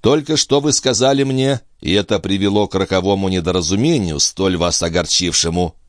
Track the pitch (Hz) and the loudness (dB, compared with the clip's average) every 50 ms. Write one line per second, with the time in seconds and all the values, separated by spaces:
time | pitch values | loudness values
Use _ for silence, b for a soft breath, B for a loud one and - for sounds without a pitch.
0 | - 107 139 156 147 147 156 139 - - 139 143 143 151 139 - - 135 127 - | 4 2 2 2 0 0 -2 -2 0 0 0 0 2 0 -2 0 0 0 0 2
1 | 123 135 139 139 139 135 131 131 131 135 139 123 - _ _ _ - - 87 101 | 2 2 2 2 0 0 0 0 0 0 0 -2 -6 _ _ _ -4 0 0 0
2 | 101 - 107 98 - 92 98 98 98 101 98 104 104 95 - 95 95 - 95 92 | 2 0 -2 -2 -2 -2 -2 0 0 2 2 2 0 0 0 -2 -2 0 0 0
3 | 87 95 101 98 98 95 92 92 85 85 90 92 87 78 95 98 120 156 170 139 | 2 2 0 0 0 -2 -2 -2 -2 0 -2 -2 0 0 -2 0 2 2 2 0
4 | 101 87 78 71 - - - - 95 95 92 85 85 87 82 - - 87 80 87 | 0 -2 -2 -2 -2 -2 -2 -2 0 0 0 0 0 0 0 -2 -4 -2 -2 -2
5 | 85 - - - 101 87 80 - - 85 82 87 90 85 - - - | -2 0 -2 -2 -2 0 0 0 -2 0 0 -2 -2 -2 -4 -12 -20